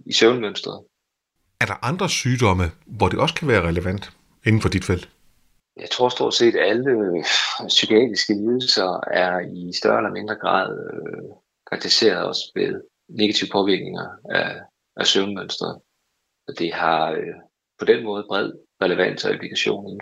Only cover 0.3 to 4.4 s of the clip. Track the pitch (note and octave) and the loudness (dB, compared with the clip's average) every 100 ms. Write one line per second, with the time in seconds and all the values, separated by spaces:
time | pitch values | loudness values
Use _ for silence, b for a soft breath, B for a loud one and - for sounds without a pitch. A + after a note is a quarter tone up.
0.3 | B2 G#2 F#2+ G2 G2 - _ _ _ _ | 4 -2 -6 -10 -12 -18 _ _ _ _
1.3 | _ _ _ A2 G2+ A#2 F3+ F#3+ - B2 | _ _ _ -4 -2 -4 -2 -2 0 0
2.3 | B2+ A#2 F#2 E2+ - - G#2+ F#2+ F2 D3 | 2 4 4 0 -4 -14 0 0 2 0
3.3 | - D3+ A2 E2+ E2 F2+ G2+ - - _ | 0 2 2 2 0 -2 -4 -8 -20 _
4.3 | _ | _